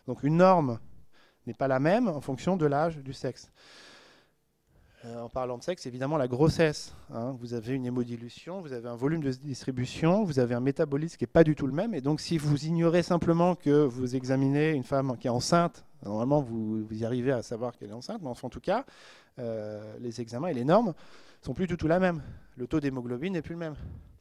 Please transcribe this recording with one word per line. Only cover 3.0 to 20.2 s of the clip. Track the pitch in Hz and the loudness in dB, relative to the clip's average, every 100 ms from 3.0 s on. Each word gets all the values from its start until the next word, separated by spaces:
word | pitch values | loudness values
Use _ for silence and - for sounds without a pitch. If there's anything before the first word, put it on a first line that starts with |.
| 135 | -12
sexe. | 135 131 - - _ - - - - - - _ _ _ _ _ _ _ _ 117 | -8 -6 -8 -16 _ -20 -20 -20 -20 -20 -20 _ _ _ _ _ _ _ _ -14
Euh, | 117 | -12
en | 117 | -8
parlant | 131 127 123 | -6 -4 -4
de | |
sexe, | 151 185 131 | -6 -6 -8
évidemment, | 123 135 156 | -6 -2 0
la | 127 | 0
grossesse, | 127 156 - 160 147 - - - | 4 4 4 2 2 -10 -18 -12
hein, | 127 123 127 | -8 -8 -8
vous | 120 | -8
avez | 120 110 | -6 -2
une | 135 123 | -2 -2
hémodilution, | 127 120 117 120 - - 190 | -2 -2 -6 -12 -16 -14 -12
vous | 160 | -10
avez | 123 120 | -10 -8
un | 120 | -2
volume | 135 165 | 0 0
de | 139 | -2
distribution, | 127 143 123 - 123 120 - 160 196 | -4 -6 -6 -6 -4 -6 0 2 4
vous | 202 131 | 2 2
avez | 120 | 2
un | 120 | 2
métabolisme | 131 143 156 139 165 - | 0 0 0 0 -4 -4
qui | |
est | 120 | 2
pas | 165 | 6
du | 156 151 | 6 4
tout | 139 | 0
le | |
même. | 139 233 | -2 -2
Et | 170 | -2
donc, | 135 151 | 0 -2
si | - 165 | 0 -2
vous | 147 143 156 | 2 0 2
ignorez | 170 165 175 | 2 4 4
simplement | - 175 170 170 180 | 4 2 4 4 4
que | 170 143 147 | 2 4 6
vous | 147 123 127 | 4 2 -4
examinez | 127 127 135 135 143 156 | -4 0 2 4 4 2
une | 147 | 0
femme | 123 135 135 117 | 0 -2 -2 -2
qui | 127 | -2
est | |
enceinte, | 120 - 170 170 - - - | 0 4 4 4 -2 -18 -14
normalement, | 101 107 123 147 | -6 -2 2 2
vous, | 123 113 107 110 | 2 -4 -2 -2
vous | 107 110 | -4 -6
y | 113 | -2
arrivez | 127 123 | -2 0
à | 123 | -2
savoir | - 113 120 - | -4 -6 -6 -8
qu'elle | 104 | -14
est | |
enceinte, | 110 - 220 | -12 -10 -10
mais | 147 | -10
enfin, | 117 127 | -10 -10
en | |
tout | - | -8
cas, | - 220 277 - - - _ - | -2 -2 -2 -14 -20 -20 _ -10
euh, | 120 113 107 107 107 120 | -6 -6 -6 -10 -12 -10
les | 120 113 | -10 -8